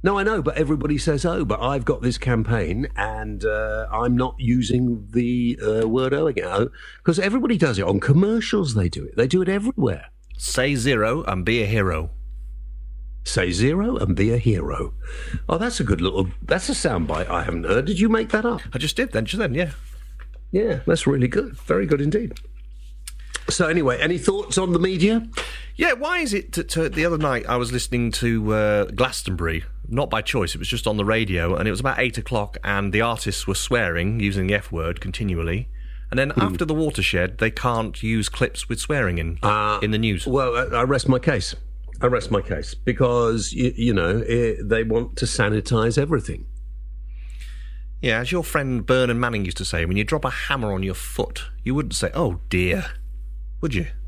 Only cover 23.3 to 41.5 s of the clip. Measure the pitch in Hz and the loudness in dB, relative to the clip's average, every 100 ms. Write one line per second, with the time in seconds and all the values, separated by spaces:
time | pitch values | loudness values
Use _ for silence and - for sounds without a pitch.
23.3 | - - - 160 170 135 123 160 175 - | -8 -4 0 2 4 2 2 0 2 2
24.3 | 196 - 190 185 170 185 190 196 226 226 | 0 -2 0 2 2 2 4 4 4 0
25.3 | - - - - - 339 247 294 349 294 | -8 -8 -10 -12 0 0 2 0 0 0
26.3 | 202 - - 165 165 160 - 165 160 151 | -2 -2 -6 -2 -2 0 2 2 2 2
27.3 | 123 - 123 117 123 - 123 117 - 120 | 0 0 0 0 -2 0 0 0 0 2
28.3 | 113 107 107 107 104 101 104 127 - - | 2 2 2 4 4 2 0 0 0 -4
29.3 | 87 82 80 - - - 120 135 110 - | -2 -2 -2 -6 -10 -4 -2 0 -2 0
30.3 | 127 87 - 90 120 113 104 101 110 101 | 0 0 -4 -4 -2 0 0 2 2 2
31.3 | 87 85 92 107 95 131 - 127 117 - | 0 0 0 0 0 -2 0 -2 -2 -2
32.3 | 117 104 - - 98 101 104 117 113 107 | -2 -2 -4 -2 0 2 2 2 0 -4
33.3 | - - 92 - 120 95 85 92 113 101 | -4 -2 -2 0 2 2 0 0 0 0
34.3 | 98 92 101 - 85 85 82 92 - 104 | 0 2 0 0 -4 -4 -4 -6 -4 -2
35.3 | 85 82 92 123 - - - - 123 139 | -2 -2 -2 -4 -10 -10 -10 -4 -2 0
36.3 | - 190 123 165 156 156 - - 90 92 | 2 0 0 -2 0 0 0 0 0 0
37.3 | - 110 - 127 117 110 - 110 110 104 | 0 -2 2 0 0 -2 -4 -2 0 -2
38.3 | - 127 - - 117 - 143 104 85 82 | 0 -2 -2 -8 -6 -2 0 2 0 -2
39.3 | 82 104 107 107 104 104 107 113 92 - | 0 2 4 2 2 2 2 2 2 2
40.3 | 135 127 120 127 120 131 135 - 127 - | 2 2 0 0 2 4 4 4 4 4
41.3 | 123 - | 0 -2